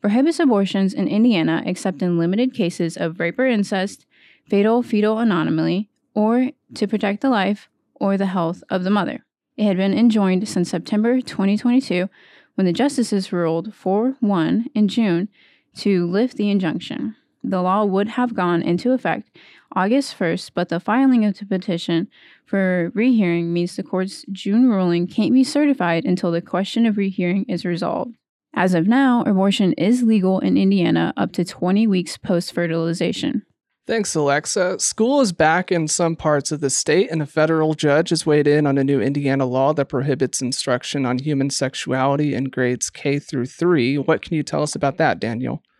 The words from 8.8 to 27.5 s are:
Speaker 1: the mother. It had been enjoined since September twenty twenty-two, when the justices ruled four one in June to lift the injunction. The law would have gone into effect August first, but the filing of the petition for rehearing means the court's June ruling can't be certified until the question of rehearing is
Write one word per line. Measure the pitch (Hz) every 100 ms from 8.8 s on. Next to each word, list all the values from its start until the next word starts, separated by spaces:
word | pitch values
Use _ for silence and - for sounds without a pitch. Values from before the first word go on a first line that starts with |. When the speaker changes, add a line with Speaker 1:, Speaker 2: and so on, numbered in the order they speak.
Speaker 1:
the | 185
mother. | 208 175 - _ _ _ -
It |
had | 208 180
been | 196
enjoined | 196 233 214 190 185 214
since | 185 170
September | 170 - 214 233 254
twenty | - - 196 208
twenty-two, | 247 254 - 180 185 _ - - _
when | - 185
the |
justices | 165 277 277 220 202 190
ruled | 175 165 165 208
four | - 185 202 247 269
one | 202 190 160 196 233 214
in | 208
June | 233 214 170 196 _ _ _ _ -
to | 208 185 175
lift | 190 247 -
the | 208
injunction. | 202 180 170 - - 220 - _ _
The | 190 185
law | 180 202
would | 208 190 208
have | 247 247
gone | 214 180 170
into | - 180 240
effect | 254 170 170 - - - - - -
August | 196 269 269 -
first, | 175 180 -
but | - 180
the | 170
filing | - 233 269 247 208
of | 190
the | 196
petition | 190 190 170 - 165 202 _ - _ -
for | 196 185 180 170 196
rehearing | 247 226 180 170 170
means | 175 175 -
the |
court's | - 185 190 - -
June | 196 202 220 254
ruling | 196 180 170 175
can't | - 214
be | 254
certified | 254 285 294 269 175 165 -
until | 180 180
the | 170
question | - 175 196 226 233
of | 208
rehearing | 196 185 175 196
is | -